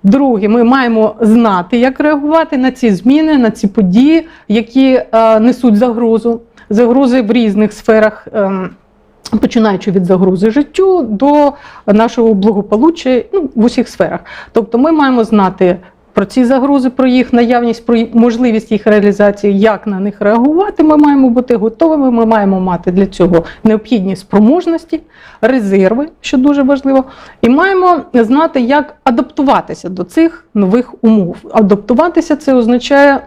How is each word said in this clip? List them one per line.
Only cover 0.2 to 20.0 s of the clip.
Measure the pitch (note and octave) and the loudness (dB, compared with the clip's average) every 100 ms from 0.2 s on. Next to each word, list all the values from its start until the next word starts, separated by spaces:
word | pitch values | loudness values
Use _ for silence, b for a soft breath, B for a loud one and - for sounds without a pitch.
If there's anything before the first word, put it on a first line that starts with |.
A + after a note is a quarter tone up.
| C#4 A3+ G3+ | 2 0 0
ми | A#3 | 2
маємо | A#3 C4+ B3 A3+ G#3+ - | 2 2 0 0 -2 0
знати, | A3+ A3+ A3+ F#3 F3 A#3+ | 2 2 2 0 -2 -2
як | B3+ C4 | -2 0
реагувати | D4+ D4+ D4 E4 D#4+ C#4 | -2 -2 0 0 0 -2
на | B3+ | -2
ці | B3+ A#3+ | -2 -2
зміни, | F#3 A#3 C#4+ D#4 D4+ | 0 2 2 2 2
на | A#3 | 0
ці | A3+ G3+ | -2 -4
події, | G3 F#3+ F#3 C#4 D#4+ D#4+ B B | -2 0 2 4 2 -2 B B
які, | G#3+ A3+ C4 C4+ B3+ - | -4 -2 0 2 2 0
е, | A3+ A3+ A3 | 0 2 2
несуть | A3+ - B3+ G#3 | 2 2 0 2
загрозу. | B3 A3+ A#3+ A3+ A3+ A#3 - b b | 0 0 0 0 -2 -6 -10 b b
Загрози | G#3+ A#3+ B3+ C#4 B3+ | 0 2 2 2 0
в | G#3 | 0
різних | A#3+ A3+ G3+ G#3+ | 0 0 0 -2
сферах, | G#3+ - A3 G#3+ G#3+ - | -4 0 2 2 -2 -10
ем, | A3 G3 F#3+ F#3 - _ _ _ _ - A3 | -4 -4 -4 -8 -14 _ _ _ _ -6 -4
починаючи | - A#3+ A3 F#3 - | -2 0 0 -2 -2
від | F#3+ | -2
загрози | F3 F#3 F#3 F#3 G#3+ | 0 0 0 0 0
життю | A#3 D4 - F#4+ F#4 | -2 -4 -2 0 0
до | B3 G#3 C#4 D4 C#4+ C#4 B B - | -2 -2 0 2 0 -2 B B -2
нашого | G#3 A3+ A#3 A3+ | 0 0 0 0
благополуччя, | G#3 G3 G3+ G3+ G#3+ D4+ E4 C4 B3+ - | 2 0 -2 -2 0 0 0 -2 -2 -2
ну, | G4 D4 | -6 -6
в | - | -2
усіх | A#3 - A#3 | -2 0 -6
сферах. | - E3 F3 - B B | -4 -6 -6 -14 B B
Тобто | - G3 A#3 | -4 -2 0
ми | D4 | 0
маємо | D#4+ C#4 B3+ | 2 0 0
знати | A3 G#3+ F#3 F#3+ F#3 F3+ B _ _ | 0 0 0 0 -2 -2 B _ _
про | - | -6
ці | G3 - | -4 -2
загрози, | A#3+ C4 C4+ C#4 B3+ | 0 0 0 0 -2
про | B3+ C4 | -2 0
їх | B3+ B3 | 0 0
наявність, | A#3+ A#3 A#3+ A#3+ A3+ - | 0 2 0 -2 -6 -2
про | A#3 | -2
ї-, | A3+ | 0
можливість | A3+ A#3+ A3+ B3 A3 A3 | 0 0 2 -2 -2 -2
їх | G#3+ A3 | -4 0
реалізації, | G#3+ G3+ G3+ G#3 G3+ G#3+ G3 | 2 2 2 0 0 -2 0
як | A3 G3 - | 0 -2 -6
на | G3 | -6